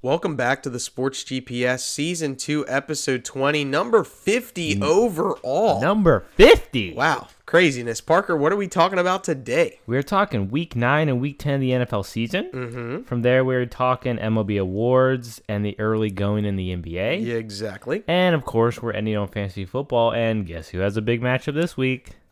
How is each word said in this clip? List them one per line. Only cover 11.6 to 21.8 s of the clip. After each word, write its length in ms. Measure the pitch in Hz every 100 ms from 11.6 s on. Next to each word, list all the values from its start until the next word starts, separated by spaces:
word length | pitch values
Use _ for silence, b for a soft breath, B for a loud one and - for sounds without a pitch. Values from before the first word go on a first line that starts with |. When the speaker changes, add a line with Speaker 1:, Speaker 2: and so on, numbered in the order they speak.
Speaker 2:
the 100 | 131
N 80 | 127
F 140 | 123
L 80 | 107
season. 480 | 95 - 113 180 359
Speaker 1:
Mm-hmm. 500 | 131 123 120 117 147
Speaker 2:
From 180 | 262 123
there, 240 | 117 127 131
we're 180 | 127
talking 540 | 123 - 127 123 127 117
M 180 | 110 110
L 80 |
B 140 | 104 104
awards 840 | 92 95 120 127 131 131 117 110 -
and 160 | 104
the 100 | 104 -
early 300 | 107 110 107
going 340 | 92 101 107
in 120 | 104 98
the 140 | 92
N 120 | 90
B 160 | 82 85
A. 180 | 104 175
Speaker 1:
Yeah, 200 | 165 117
exactly. 680 | 110 101 107 95 - 175 -
Speaker 2:
And, 280 | 175 180
of 100 | 160
course, 380 | - 117 117 -
we're 100 | 117
ending 240 | 104 107 107
on 120 | 101
fantasy 360 | 110 101 98
football, 480 | 95 127 139 120 113
and 340 | 117 113 110 92
guess 220 | 82 76
who 120 | 90
has 180 | 98 104
a 40 |
big 200 | 107 120
matchup 320 | 123 127 -
this 240 | 147 170
week? 320 | -